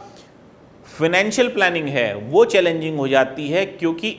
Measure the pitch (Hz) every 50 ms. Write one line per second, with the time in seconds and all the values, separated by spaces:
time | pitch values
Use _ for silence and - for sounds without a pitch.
0 | - - - - - - - - - - - - - - - - - - - -
1 | 156 165 175 185 202 214 214 - 247 240 247 208 190 180 175 165 156 139 139 135
2 | 117 107 101 104 107 113 143 196 233 226 214 196 180 175 165 165 156 160 156 147
3 | 135 135 135 135 131 131 131 160 151 139 156 180 196 190 - - 165 165 165 165
4 | - 220 202